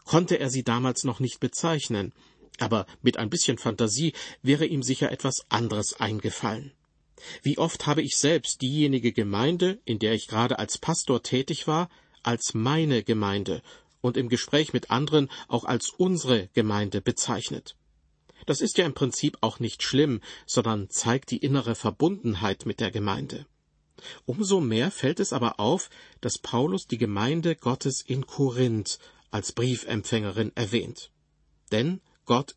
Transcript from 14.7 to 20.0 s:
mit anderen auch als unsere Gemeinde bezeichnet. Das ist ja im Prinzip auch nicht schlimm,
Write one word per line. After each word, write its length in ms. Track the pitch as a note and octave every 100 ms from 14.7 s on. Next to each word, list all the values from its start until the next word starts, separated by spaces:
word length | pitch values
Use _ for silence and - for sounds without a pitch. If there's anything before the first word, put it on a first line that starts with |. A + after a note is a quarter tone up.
mit 180 | B2+ -
anderen 400 | A#2+ D3 D3+ C3+ - -
auch 160 | A#2+ -
als 240 | A#2+ -
unsere 580 | - F#3 F3+ B2+ A#2 F#2
Gemeinde 480 | - G#2+ G#2 G#2 G2+
bezeichnet. 760 | B2 - - A2 - - - - _ _ _ _ _ - -
Das 160 | C#3+
ist 160 | - -
ja 80 | E3+
im 80 |
Prinzip 440 | - C3+ - D3 -
auch 180 | A2+ -
nicht 240 | A#2 -
schlimm, 380 | - C3